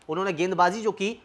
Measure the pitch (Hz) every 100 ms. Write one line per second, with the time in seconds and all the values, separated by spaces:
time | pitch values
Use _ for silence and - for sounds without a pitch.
0 | - 165 190 156 185 175 180 220 214 -
1 | 202 226